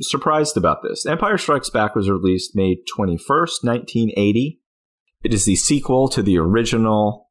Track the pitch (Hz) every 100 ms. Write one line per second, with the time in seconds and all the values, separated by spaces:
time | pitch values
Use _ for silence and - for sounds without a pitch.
0 | - 143 156 156 151 104 82 - - -
1 | - 165 208 202 - 143 - 117 107 110
2 | 98 92 92 92 - 101 95 90 - -
3 | 95 82 - 147 170 - 120 120 - 117
4 | 110 101 104 113 147 - _ _ _ _
5 | _ _ - 104 104 92 - 143 - 127
6 | 135 123 98 87 85 110 113 113 110 107
7 | 104 107 _